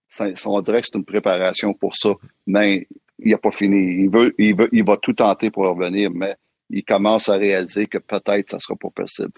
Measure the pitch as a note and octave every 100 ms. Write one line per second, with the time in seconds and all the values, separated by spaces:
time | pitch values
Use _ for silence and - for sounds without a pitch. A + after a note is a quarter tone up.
0 | _ - G2+ F2+ G#2 G2+ F#2 A2+ - G#2+
1 | - G2+ G2 F2+ F#2 F2+ G#2 F#2+ F#2+ -
2 | G#2+ G2 - _ - G2 G2+ G2 - -
3 | _ - A2 G#2+ G#2+ - G2+ G2 F#2 F2+
4 | G2 G#2+ B2 - G#2+ F#2+ A2+ A#2 G2 G2+
5 | - A2 A2+ - A2 G2+ F#2+ F2 F2+ G2
6 | G2 F2 G2 G2+ _ _ - G2+ - G2+
7 | G2+ A2 - G2 G2+ F#2+ F2 G#2 G#2+ F#2+
8 | - G2+ - G2+ G2 F#2+ - - - -
9 | - - -